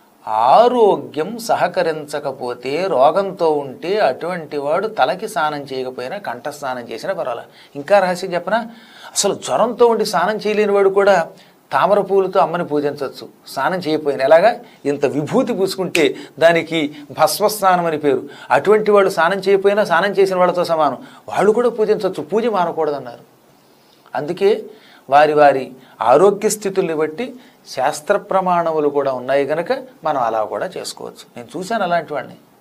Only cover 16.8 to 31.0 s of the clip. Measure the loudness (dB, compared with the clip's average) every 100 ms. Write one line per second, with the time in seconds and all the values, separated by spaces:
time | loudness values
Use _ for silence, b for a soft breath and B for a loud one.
16.8 | -4 B B 0 0 2 -2 2 2 2
17.8 | 0 0 0 -2 -4 B B 0 4 2
18.8 | 4 4 4 2 0 0 2 4 4 2
19.8 | 2 2 2 2 2 4 2 2 0 0
20.8 | 0 -2 B B -8 0 2 4 0 0
21.8 | 0 0 -2 -4 -4 -2 0 0 -2 -2
22.8 | -2 -4 -10 -18 _ _ _ b b b
23.8 | b b b -8 -6 0 0 0 -4 B
24.8 | B B 2 4 6 6 6 4 -4 -14
25.8 | B B 4 6 6 2 -4 -4 -4 -2
26.8 | -2 -2 -4 -4 -10 -12 B B -12 -4
27.8 | -2 -4 -2 -2 0 -2 0 0 0 0
28.8 | 0 0 -2 -4 0 0 0 -2 -4 -6
29.8 | -6 B -4 -2 -2 -2 -4 -6 -8 -8
30.8 | -12 -12